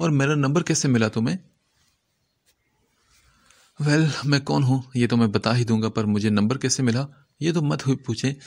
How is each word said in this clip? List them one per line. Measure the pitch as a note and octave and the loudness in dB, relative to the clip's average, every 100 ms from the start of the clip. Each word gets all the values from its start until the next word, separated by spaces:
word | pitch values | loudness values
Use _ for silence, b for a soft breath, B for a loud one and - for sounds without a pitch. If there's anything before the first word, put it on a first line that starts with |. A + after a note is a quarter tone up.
और | E3+ | 0
मेरा | C#3+ C#3 | 2 2
नंबर | D3+ C#3 D#3+ | 2 2 0
कैसे | E3 D#3 C#3+ | 0 -2 2
मिला | A#2+ A2 | 2 2
तुम्हें?" | A#2 A#2+ F#3 - _ _ _ _ _ _ _ _ _ _ _ _ _ _ b b b b b b b b - | 0 -2 -4 -8 _ _ _ _ _ _ _ _ _ _ _ _ _ _ b b b b b b b b -6
"वेल, | D3 D3+ D#3 - C3 | 0 2 2 0 0
मैं | C#3+ | 0
कौन | C#3+ D3 | 0 0
हूँ, | B2+ C3 B2+ B2 | 0 0 -2 -2
ये | A#2 | 2
तो | A#2 | 2
मैं | A2+ | 2
बता | G#2+ A2 | 0 0
ही | A#2+ | 0
दूंगा, | A2+ A2 A2 | 0 0 -2
पर | A2 G#2+ | -2 -2
मुझे | G#2 G#2+ | 0 0
नंबर | G#2 G#2+ C3+ | 2 0 0
कैसे | B2+ - | -2 0
मिला, | B2+ A#2 C#3+ b b _ | 0 0 -4 b b _
ये | D3+ | -2
तो | E3+ | 0
मत | D3 D3+ C#3 | -2 -2 -2
ही | |
पूछें, | C3 - A2 C3 C#3+ | -4 -4 -4 -4 -6